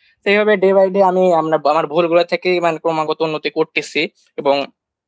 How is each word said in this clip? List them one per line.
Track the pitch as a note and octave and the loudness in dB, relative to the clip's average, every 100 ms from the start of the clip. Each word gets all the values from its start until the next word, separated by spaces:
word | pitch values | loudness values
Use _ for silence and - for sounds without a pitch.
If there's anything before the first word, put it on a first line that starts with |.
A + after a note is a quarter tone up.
| _ _ | _ _
তো | - | 0
এইভাবে | G3+ G#3+ G#3 | 0 2 2
day | F#3+ | 2
by | G3 F#3+ | 2 2
day | F#3+ | 2
আমি | F#3+ F#3 F#3 | 2 2 2
আমরা, | E3 D#3 D#3 D3 | 2 0 0 0
আমার | D#3 D#3+ | 0 0
ভুলগুলো | D3+ E3+ E3+ | -2 2 0
থেকেই | F3 E3+ F#3 F3+ | 0 -4 -2 -2
মানে | E3+ D#3+ | -2 -4
ক্রমাগত | E3 D#3+ D#3 D#3 | -4 -4 -4 -4
উন্নতি | D#3+ D3+ D3+ | -4 -4 -6
করতেছি | D#3 D#3+ - - D3 E3 _ _ - | -4 -4 -4 -6 -6 -6 _ _ -6
এবং | D3 C#3 C#3+ _ _ _ | -2 -2 -2 _ _ _